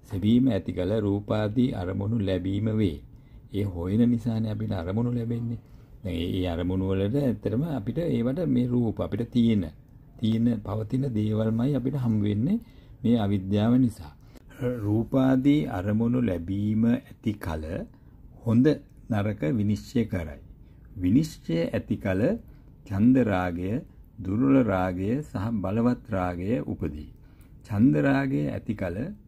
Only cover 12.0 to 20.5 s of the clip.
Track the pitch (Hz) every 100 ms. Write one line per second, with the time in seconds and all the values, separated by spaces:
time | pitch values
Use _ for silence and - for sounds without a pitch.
12 | 117 110 104 104 139 226 - - - -
13 | 110 117 101 101 95 104 110 127 123 -
14 | - - - - - - 123 123 104 107
15 | 110 135 131 131 139 147 147 101 98 107
16 | 117 123 117 87 85 98 104 110 117 123
17 | - - 113 104 - 78 78 98 233 -
18 | - - - - - 113 143 143 - -
19 | - 107 104 104 151 123 104 101 - 123
20 | 110 95 78 71 -